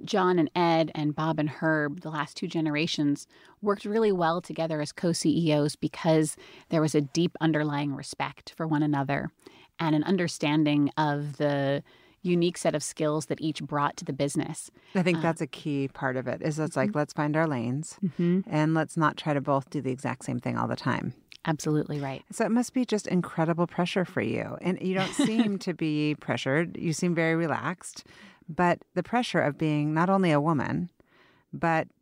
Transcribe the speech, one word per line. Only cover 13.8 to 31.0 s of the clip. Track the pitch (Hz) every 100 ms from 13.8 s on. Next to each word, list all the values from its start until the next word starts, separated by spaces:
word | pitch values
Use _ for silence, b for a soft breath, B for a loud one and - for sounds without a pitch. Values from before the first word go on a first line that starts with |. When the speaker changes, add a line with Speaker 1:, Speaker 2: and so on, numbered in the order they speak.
| 143 -
Speaker 1:
to |
the | 165
business. | 135 143 151 - - - B B
Speaker 2:
I | 190
think | 180 165
Speaker 1:
Uh, |
Speaker 2:
that's | 165 160
a | 143
key | - 156 139 135
part | - 135 127
of | 123
it, | -
is | 160 151
it's | 151 139
like, | 135
Speaker 1:
Mm-hmm. | 147
Speaker 2:
let's | 147
find | - 151 156
our | 160
lanes | 127 120 139 - -
Speaker 1:
Mm-hmm. | 180 - 175 185 -
Speaker 2:
and | 151 156
let's | 160 151 165
not | 151 -
try | 160
to | 143
both | 139 139 -
do | 147
the | 131
exact | 131 131 123
same | - 123
thing | - 117
all | 117
the | 120
time. | 127 120 - - _ - -
Speaker 1:
Absolutely | 151 156 151 - 147
right. | 139 135 -
Speaker 2:
So | -
it | 214
must | 233 247
be | 254
just | 247 208 -
incredible | 180 - - 160 165 170
pressure | - 175 196
for | 170 123
you. | 110 117 104 -
And | 180 190
you | 185
don't | 190 185
Speaker 1:
<laughs> |
Speaker 2:
seem | - 254 226 214 196
to | 185
be | 156 160 151 151 147
pressured. | - 117 135 156 175 -
You | 170
seem | 147 180
very | 165 160
relaxed. | 165 165 - 156 180 - - B B B B -
But | 160 175 - -
the | 180
pressure | - 240 233 170
of | 135 135
being | 156 147 151
not | 156 180
only | 196 180
a | 147
woman, | 156 147 - 147 175 _